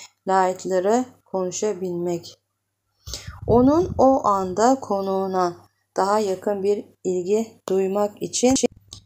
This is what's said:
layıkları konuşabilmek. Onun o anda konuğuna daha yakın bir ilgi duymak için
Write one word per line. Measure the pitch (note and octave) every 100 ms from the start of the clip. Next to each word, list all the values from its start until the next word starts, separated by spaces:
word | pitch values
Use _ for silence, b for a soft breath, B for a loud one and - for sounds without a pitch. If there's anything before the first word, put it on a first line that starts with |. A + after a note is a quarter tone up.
| B B -
layıkları | F#3+ F#3 F#3 F3+ F#3 F#3+ A#3+ B3+ -
konuşabilmek. | _ F#3+ F#3 F3 G#3+ F#3 F#3 F3 F3 E3+ - - _ _ _ _ _ _ B B B B -
Onun | A#3 B3+ D#4 F4+ -
o | B3+ C4+ G#3
anda | G3 F#3 F#3 A#3 C4+
konuğuna | - G3 G3 F#3+ F#3+ F#3 F3+ F3 _ _ _ -
daha | F#3+ G#3+
yakın | G#3 F#3 G#3 G3+
bir | G3 G#3 - _
ilgi | F#3 F3+ F3+ G#3+ A3 - -
duymak | F#3+ F#3+ G3 G#3 -
için | E3+ - B3 C4 - - _ -